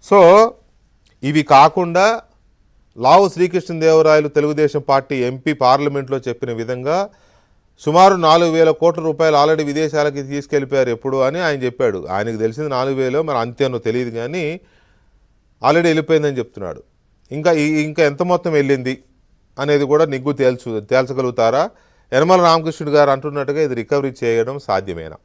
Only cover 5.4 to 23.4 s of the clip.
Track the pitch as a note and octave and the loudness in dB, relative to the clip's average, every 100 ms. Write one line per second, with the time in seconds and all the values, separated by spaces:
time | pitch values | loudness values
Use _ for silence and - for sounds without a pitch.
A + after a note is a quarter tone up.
5.4 | C#3+ D3 B2+ C3+ D3 C#3 C3 C3+ B2 A#2+ | -6 0 2 2 0 -6 -6 -6 -6 -8
6.4 | B2+ A2+ A#2 B2 C3 E3+ G3+ _ _ _ | -8 -8 -8 -8 -4 -4 -4 _ _ _
7.4 | _ _ _ _ - D#3+ F#3+ F#3+ E3 E3 | _ _ _ _ 0 6 6 6 4 4
8.4 | E3+ D#3+ D#3+ D#3 E3+ E3 D#3+ D3 D#3+ D3 | 2 2 2 2 0 0 -6 -2 2 2
9.4 | D3 D#3+ D3 C#3+ D#3 D3+ D3 C#3 C3+ C#3+ | 2 2 -2 -4 -4 -2 -4 -4 -8 -10
10.4 | C#3 D3 C3+ C#3 B2 A#2 C3+ C3+ C3 D#3+ | -4 -4 -2 -2 -2 -2 -4 -2 -2 -2
11.4 | F3 C#3+ B2+ A#2 B2+ G2 E2 F#2+ G#2+ A2+ | -4 -4 -6 -2 -2 -2 -6 -6 -6 -4
12.4 | A2+ A2+ D3+ C3 C3+ C3+ C3 C3+ D#3 C3 | -6 -4 -6 -4 -4 -2 -2 -2 -4 -4
13.4 | A#2 A#2+ C3+ B2 A2+ A#2 B2 A2+ A#2+ E3+ | -4 -4 -4 -2 -4 -4 -4 -8 -8 -8
14.4 | D3+ F3 _ _ _ _ _ _ _ _ | -8 -10 _ _ _ _ _ _ _ _
15.4 | _ _ B2 D#3 E3+ D#3 D3+ D#3+ D3 C3 | _ _ 0 2 2 0 0 0 0 -6
16.4 | A2+ - F#2+ D2+ - _ _ _ _ C#3 | -10 -10 -12 -14 -18 _ _ _ _ -6
17.4 | D#3 E3 D3 D#3 D3+ D#3 D#3 C#3+ F3+ F3 | -2 0 0 -2 -4 0 -2 0 -2 -2
18.4 | F3 D#3 C#3 C#3 B2+ B2+ _ _ _ _ | 0 -2 0 -2 -4 -8 _ _ _ _
19.4 | _ - C#3 D3 C#3+ D3+ D#3+ C3+ C3 C#3 | _ -10 -2 0 2 0 0 -2 -6 0
20.4 | C3 B2+ - A2 G#2 B2+ B2+ C3 B2+ A#2+ | 0 0 -6 -10 -2 -2 0 -4 -6 -2
21.4 | A2+ B2+ F#3 _ _ _ _ B2+ D#3+ F#3 | 0 0 -4 _ _ _ _ -2 2 4
22.4 | F3 E3 D#3+ D3+ D3+ D3 C#3+ C3+ D3 C#3+ | 4 2 0 -8 -2 2 2 0 -4 -8